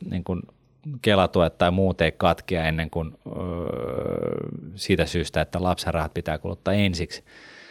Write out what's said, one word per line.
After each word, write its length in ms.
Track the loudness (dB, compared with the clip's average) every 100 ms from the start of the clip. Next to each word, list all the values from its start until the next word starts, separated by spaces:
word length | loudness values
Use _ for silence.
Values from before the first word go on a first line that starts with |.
| -8
niin 140 | -6
kuin 180 | -4 -6 -8 _ _ _ -14 -4
kelatuet 560 | 2 4 4 4 2 4
tai 120 | 2
muut 300 | 4 2 2
ei 120 | 0
katkea 520 | 2 2 2 0 -2
ennen 260 | 0 -2 -2
kuin, 200 | -4 -6 -8 -12
öö, 160 | -8 -6 -6 -6 -6 -6 -4 -4 -2 -2 -4 -6 -8 -12
siitä 320 | -6 2 4 4
syystä, 340 | 0 0 0
että 220 | -2 0
lapsen 320 | 0 0 0
rahat 200 | -2 -2
pitää 240 | -4 -4 -4
kuluttaa 360 | -4 -6 0
ensiksi. 500 | 2 4 2 -4 -8 -18 -20 -20 -20 -20